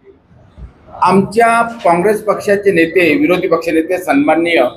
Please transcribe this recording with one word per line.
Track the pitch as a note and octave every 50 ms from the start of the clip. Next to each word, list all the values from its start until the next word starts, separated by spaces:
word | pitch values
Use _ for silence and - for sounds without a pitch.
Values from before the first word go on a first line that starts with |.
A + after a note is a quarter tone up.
| _ - - _ _ _ _ _ _ _ _ - - - - _ _ - - -
आमच्या | - F#3 G3 G3 - - - A3+ A#3 A3+ A#3 A#3
काँग्रेस | A#3 A#3 A#3 - - F3 E3+ F3 F3 A3 - - -
पक्षाचे | G3+ G3 - - G#3 G3 G3 - G3+
नेते, | F3+ E3 E3 D#3+ F3 F#3 F3 D#3 D3
विरोधी | C#3 D3+ D#3 F3+ F3 F3 E3
पक्षनेते | E3 E3 E3 E3+ D#3+ D#3+ D#3+ F3+ F#3 F3
सन्माननीय | - D#3 C#3 C#3 D3 D#3 D#3+ E3 E3+ E3+ E3 D3 B2 A#2+ -